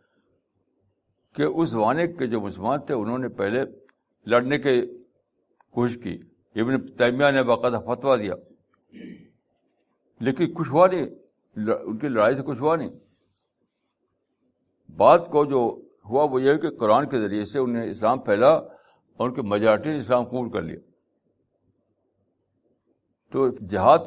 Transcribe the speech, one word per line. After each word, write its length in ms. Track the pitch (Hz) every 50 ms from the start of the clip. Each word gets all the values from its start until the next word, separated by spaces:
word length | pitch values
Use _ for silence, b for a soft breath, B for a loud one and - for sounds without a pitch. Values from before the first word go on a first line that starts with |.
| _ _ _ _ _ _ _ _ _ _ _ _ _ _ _ _ _ _ _ _ _ _ _ _ _ _ -
کہ 80 | 147 147
اس 280 | 151 151 160 165 135
زمانے 360 | 113 113 104 113 135 160 175 170
کے 180 | 170 - 131
جو 140 | 117 113 110
مسلمان 400 | 101 101 87 90 95 117 139 147
تھے، 140 | - - 147
انہوں 240 | 117 104 110 120 127
نے 100 | 131 139
پہلے 320 | - - 98 101 110 127 135 - - - _ _ - _ _ _ _ _ -
لڑنے 320 | 107 117 123 123 131 143 139
کی 220 | 123 143 127 123 120 - - - - _ _ _ _ _ _ _ _ _ _ _ - _
کوشش 280 | - 120 120 120 117 - -
کی۔ 160 | 95 82 - - _ _ _ _ _ - 110
ابن 260 | 113 123 135 127 131
تیمیہ 440 | - - - 123 120 123 131 143 143
نے 120 | 139 135 127
باقاعدہ 380 | 117 117 110 120 123 117 107 -
فتویٰ 320 | 113 123 117 131 139 131 117
دیا، 160 | 104 95 90 - - _ _ _ _ _ _ _ _ _ _ - - - - - 807 831 831 _ _ _ _ _ _ _ _ _ _ _ _ _ _ _ _ -
لیکن 340 | 113 127 131 170 175 170 170
کچھ 160 | 170 160 123
ہوا 160 | 127 160 180
نہیں، 200 | 190 185 170 135 - - - _ _ _ _ _ _ -
ل-، 260 | 107 107 107 113 - -
ان 160 | - 110 107
کی 100 | 143 143
لڑائی 280 | 123 110 104 117 139
سے 60 | 135 135
کچھ 180 | 151 135 110
ہوا 160 | 135 156 165
نہیں۔ 140 | 160 131 - - - _ _ _ _ _ _ _ _ _ _ _ _ _ _ _ _ _ _ _ _ _ _ _ _ _ _ _ _ _ _ _ _ _ _ _ _ _ _ -
بات 320 | 80 101 123 160 175 170 -
کو 160 | - 147 147
جو 380 | 135 139 127 120 110 - - - _ _ _ _ 98
ہوا، 140 | 117 120 151
وہ 180 | 143 127 131 131
یہ 120 | 135 147
کہ 160 | 156 160 156
قرآن 380 | 135 - 113 104 107 127 147 135
کے 120 | 139 120
ذریعے 240 | 107 98 98 107 104
سے 140 | 101 - 139
انہیں 320 | 131 120 120 117 117 92
اسلام 300 | 98 - 107 110 127 143
پھیلا 280 | - 117 101 104 120 143
اور 800 | 160 143 - - - - _ _ _ _ _ _ _ - 113 127
ان 60 | 123
کی 80 | 139 123
میجارٹی 480 | 98 101 104 110 - 107 - - 151
نے 80 | 156 143
اسلام 260 | 113 104 127 123 120
قبول 260 | - 123 127 120 107
کر 120 | - 95 85
لیا۔ 160 | 80 80 80 _ _ _ _ _ _ _ _ _ _ _ _ _ _ _ _ _ _ _ _ _ _ _ _ _ _ _ _ _ _ _ _ _ _ _ _ _ _ _ _ _ _ _ _ _ _ _ _ _ _
تو 180 | - 131 135 123
جہاد 500 | 120 - 107 87 104 95 95 - 151 - 165